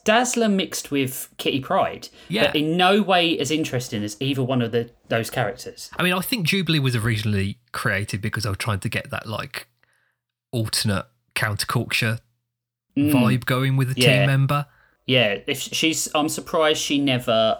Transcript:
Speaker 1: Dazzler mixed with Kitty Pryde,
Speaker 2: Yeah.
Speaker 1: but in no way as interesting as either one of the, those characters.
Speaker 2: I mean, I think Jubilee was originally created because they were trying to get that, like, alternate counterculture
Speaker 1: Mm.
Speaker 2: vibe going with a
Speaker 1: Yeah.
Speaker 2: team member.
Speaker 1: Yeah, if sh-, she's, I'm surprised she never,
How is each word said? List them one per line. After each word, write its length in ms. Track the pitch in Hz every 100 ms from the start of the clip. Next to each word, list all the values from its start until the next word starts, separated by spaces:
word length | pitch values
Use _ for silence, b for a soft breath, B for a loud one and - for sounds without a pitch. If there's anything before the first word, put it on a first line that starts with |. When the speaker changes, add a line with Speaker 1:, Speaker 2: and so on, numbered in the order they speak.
| -
Speaker 1:
Dazzler 420 | 220 247 240 226
mixed 400 | 190 - - -
with 400 | 143 131 131 - -
Kitty 220 | 160 139
Pryde, 480 | 131 190 101 98 - B B
Speaker 2:
Yeah. 160 | 185 220
Speaker 1:
but 80 | 156
in 200 | 156 170
no 240 | 180 214
way 340 | 185 185 170 165
as 140 | 131
interesting 500 | 156 160 127 123 110
as 120 | 104 -
either 200 | 135 139
one 200 | 127 131
of 80 | 117
the, 180 | 117 120 _ -
those 200 | 117 113
characters. 640 | - 107 - - - - -
Speaker 2:
I 20 |
mean, 100 | 180
I 80 | 185
think 260 | - 240 160
Jubilee 320 | 196 165 156
was 160 | 135 120
originally 640 | 110 107 107 104 98 - _
created 460 | - 117 98 101 101
because 240 | 107 - 104
they 40 |
were 60 | 98
trying 240 | - 101
to 100 | 113
get 200 | 101 -
that, 160 | 110 -
like, 400 | 107 - - - _ _ _ _ _ _ _ _
alternate 540 | 120 110 - 110 95 - _ _ -
counterculture 840 | 110 101 - 123 - - 113 113 _ _ _ _ _ _ _ -
Speaker 1:
Mm. 140 | 285
Speaker 2:
vibe 340 | 139 - 127 -
going 300 | 127 135 135
with 160 | 127
a 40 | 131
Speaker 1:
Yeah. 220 | 123 104
Speaker 2:
team 80 | 101
member. 400 | 135 135 143 139 b b b -
Speaker 1:
Yeah, 320 | 127 110 101 -
if 140 | 139
sh-, 80 | -
she's, 340 | - 160 151 -
I'm 160 | 156 151
surprised 500 | - - 175 156 156
she 180 | - 143
never, 600 | 139 127 123 113 110 110